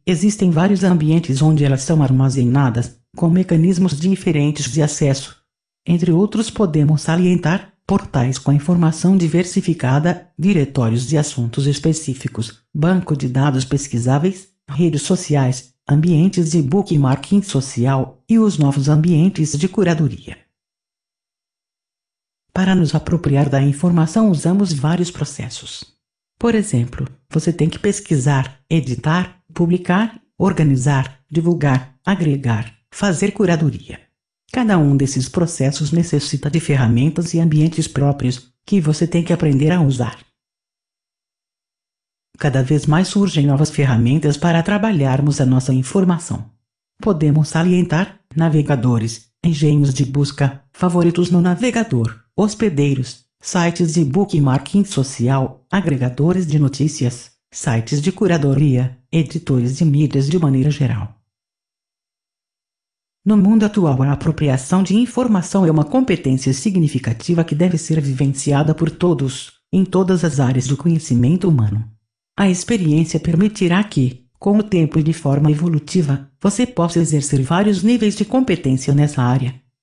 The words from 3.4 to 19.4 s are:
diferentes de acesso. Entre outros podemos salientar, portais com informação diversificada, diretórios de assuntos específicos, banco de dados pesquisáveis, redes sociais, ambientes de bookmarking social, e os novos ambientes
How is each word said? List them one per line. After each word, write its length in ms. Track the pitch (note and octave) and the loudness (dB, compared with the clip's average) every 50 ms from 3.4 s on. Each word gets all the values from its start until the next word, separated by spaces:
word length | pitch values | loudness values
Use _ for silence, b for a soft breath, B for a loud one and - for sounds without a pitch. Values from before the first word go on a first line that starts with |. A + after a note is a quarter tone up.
| F#3 - E3+ D#3+ D#3+ F#3 F#3+ E3+ F#3+ F3 D3 C#3 | 2 2 2 2 4 2 2 2 0 0 0 -2
diferentes 720 | E3 F#3+ F#3+ - - F#3 E3 D3 C#3+ D3 D3 D3 C#3 A#2+ A#2 | -2 -2 -2 0 0 0 0 2 0 0 -2 -2 -6 -4 -2
de 80 | D#3+ | -2
acesso. 560 | D3+ D3+ - - D#3 C#3 C3+ C3+ - - - _ _ _ _ _ _ _ _ _ _ | -2 -2 0 0 0 0 0 -2 -4 -10 -18 _ _ _ _ _ _ _ _ _ _
Entre 240 | - F3 E3+ F3 F3 | -2 0 0 2 2
outros 380 | E3 E3+ G3+ G3+ - G#3 A3 - | 2 2 2 0 0 -2 -4 -4
podemos 540 | - - G#3+ F3 D3+ D#3 D3 D3 D#3 D3 - | -2 -2 -2 0 2 2 2 2 2 2 0
salientar, 720 | - E3 F3 F3+ F3+ F3+ E3+ F3 D3+ F3 G3 - - _ _ _ | 0 0 2 2 2 2 2 0 0 -2 -2 -4 -10 _ _ _
portais 520 | - F#3+ G3 - - - C3+ B2 C3 C3 - | -2 -2 -2 -2 -2 -2 -2 -2 -2 -2 -2
com 120 | - C#3 | 0 0
informação 640 | C#3+ D3 - - F3+ E3+ E3+ D#3+ D#3+ - - F3+ G3 | 0 0 2 0 2 2 2 0 0 0 2 2 2
diversificada, 1160 | F#3+ E3+ D#3+ D3+ F3 F3+ F3+ - G3 - - D#3+ - - B2+ C3 D3 D#3 F3 F3+ - - _ _ - | 2 2 2 0 0 -2 -2 -2 -2 -2 -2 -2 -2 0 0 0 2 0 0 -2 -4 -8 _ _ -4
diretórios 680 | D3+ G3 G3+ D#3+ C#3 - - C#3 A#2+ A2+ A2+ A#2+ B2+ | -2 0 2 2 0 0 0 -2 0 0 0 -2 -2
de 120 | A#2 D#3 D3+ | -2 -2 -2
assuntos 480 | D3+ - - - A#2 A#2 - C#3 C3+ | -2 -2 -4 -4 -6 -4 -2 -2 0
específicos, 960 | C#3+ C#3 C#3+ - D#3+ D#3 - - - C3 - - - - - A2 - - _ _ _ - | 0 -2 0 0 -2 -2 -2 -4 -8 -8 -8 -8 -8 -8 -8 -8 -8 -10 _ _ _ -6
banco 400 | D3 D3+ F3 F#3+ F#3 F3+ - D#3 | -2 0 0 0 0 0 -2 -4
de 140 | C3+ C#3 B2+ | -4 -4 -2
dados 380 | B2 C3 C3+ D3 C3 C3 C3 | -2 0 0 0 0 -2 -2
pesquisáveis, 840 | - D3 C#3 - - - A#2+ A#2 B2+ C3+ C#3+ D#3+ F#3+ F#3+ - - _ _ _ _ | -2 -4 -4 -4 -4 -6 -4 0 0 0 0 0 -2 -4 -6 -12 _ _ _ _
redes 360 | - C#3 C#3 F3+ E3 D3+ C#3 - | -8 -2 0 0 0 0 -2 -2
sociais, 720 | - F#3+ F3+ - - D3 C#3+ C3+ B2+ B2+ - - _ _ _ _ - | -2 -2 -2 -2 -2 0 0 0 0 -2 -4 -8 _ _ _ _ 0
ambientes 640 | C#3+ D3+ D#3 F3+ E3+ D3 E3+ G3 F#3+ F3+ E3+ D#3 | 0 2 2 4 4 4 2 2 2 0 0 0
de 100 | D#3+ E3+ | 0 0
bookmarking 840 | C#3+ C3 D#3+ G3+ G3 - E3 D3 C#3 B2+ C3+ - - - G3+ G3+ G3 | 0 0 0 0 0 0 0 0 2 2 0 -2 -2 0 0 0 0
social, 800 | - - C#3 C3 - - A2+ A#2+ C3+ C3+ C3 B2+ - - _ _ - | 0 -2 -4 -4 -4 -4 -2 0 0 0 0 -2 -4 -8 _ _ 0
e 120 | A3+ A3+ | 2 2
os 180 | A3 G#3 F3+ D3+ | 4 2 2 2
novos 300 | D3 C#3 C#3 C#3+ C3+ D3 | 0 0 2 0 0 2
ambientes 680 | D3+ D3+ D#3 F3 E3+ D3 E3+ G3 F#3+ - | 2 2 4 4 4 4 2 2 0 0